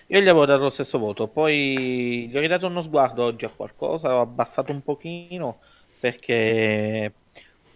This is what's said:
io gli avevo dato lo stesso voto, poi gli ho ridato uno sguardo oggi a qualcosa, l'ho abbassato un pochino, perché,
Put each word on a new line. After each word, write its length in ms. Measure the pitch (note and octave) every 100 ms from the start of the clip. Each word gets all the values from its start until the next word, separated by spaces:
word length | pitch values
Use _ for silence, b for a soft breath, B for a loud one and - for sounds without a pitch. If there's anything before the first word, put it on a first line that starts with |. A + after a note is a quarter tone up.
| -
io 140 | F#3+
gli 80 | F#3+
avevo 180 | E3 C#3+
dato 160 | C#3
lo 80 | C#3
stesso 280 | - C3 C3+
voto, 280 | G#2+ G2+ A2
poi 1000 | D3 D#3 D3 C#3 C3 B2+ B2+ A#2+ A#2+ A#2
gli 60 | C3+
ho 40 |
ridato 260 | D#3+ F3 F3+
uno 140 | F3
sguardo 440 | D#3+ D3+ C3 A#2
oggi 200 | A#2+ A#2
a 60 | A2+
qualcosa, 540 | - G#2+ - D3+ D#3+ D#3
l'ho 140 | B2+
abbassato 500 | A#2+ B2 A#2+ - C3+
un 100 | C#3+
pochino, 760 | C3+ C#3+ E3 E3+ F3 F3+ C#3+ A2 _ _ _ _
perché, 1120 | B2 A#2+ - A#2 A2 A2+ A2 G#2+ G#2+ A2 G#2 - _ b b b _